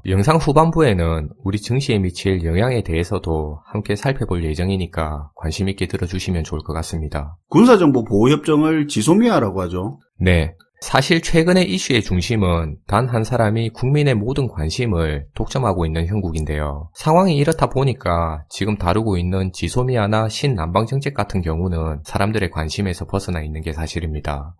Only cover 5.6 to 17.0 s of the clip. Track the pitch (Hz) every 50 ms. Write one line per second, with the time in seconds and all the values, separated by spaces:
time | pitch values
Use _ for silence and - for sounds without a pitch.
5.6 | 92 98 95 - 92 85 - 92 90 82 92 90 - - 92 85 78 - 87 76
6.6 | - - 76 82 78 - - 80 78 73 - 73 71 71 - - _ _ - 156
7.6 | 226 254 233 196 175 147 131 123 107 98 101 101 113 127 151 147 - 165 156 147
8.6 | 156 156 160 156 147 143 - - 104 147 170 208 240 240 208 147 117 101 90 95
9.6 | 90 85 90 90 92 110 135 - _ _ _ - 92 90 87 85 80 78 - -
10.6 | _ _ _ _ - - - 127 139 - 180 165 - - - 165 160 175 180 185
11.6 | 180 - 185 185 - - 131 113 - - 95 90 85 - 95 92 95 90 85 82
12.6 | 82 78 73 - _ - 101 107 127 123 120 110 110 110 123 117 113 104 107 113
13.6 | 117 110 - - - 131 143 147 143 143 127 104 101 120 139 143 135 113 - -
14.6 | 76 80 - - 123 113 98 82 82 78 76 71 69 - _ - 113 110 - 131
15.6 | 127 107 92 87 82 80 78 82 82 85 107 107 90 85 80 80 78 76 76 76
16.6 | 76 73 71 71 - - - -